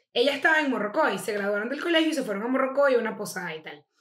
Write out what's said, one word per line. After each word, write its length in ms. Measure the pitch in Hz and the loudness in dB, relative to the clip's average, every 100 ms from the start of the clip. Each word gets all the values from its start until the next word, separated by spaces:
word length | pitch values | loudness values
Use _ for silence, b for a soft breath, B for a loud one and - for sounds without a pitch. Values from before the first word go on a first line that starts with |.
| _ | _
Ella 220 | 240 262 | 0 2
estaba 260 | 277 339 311 | 2 2 4
en 100 | 285 | 2
Morrocoy, 480 | 226 202 311 285 196 | 0 -2 0 0 0
se 140 | - | -4
graduaron 360 | 208 202 208 220 | -2 -2 -2 -2
del 120 | 302 | -4
colegio 300 | 349 320 320 | 0 2 2
y 40 | |
se 80 | 277 | 0
fueron 180 | 214 196 | -2 -4
a 40 | 233 | -2
Morrocoy 460 | 262 262 269 277 | 0 0 2 4
a 40 | 247 | 4
una 180 | 220 196 | 0 -4
posada 380 | 202 185 170 | -8 -8 -8
y 80 | 156 | -10
tal. 220 | 156 147 _ B | -12 -18 _ B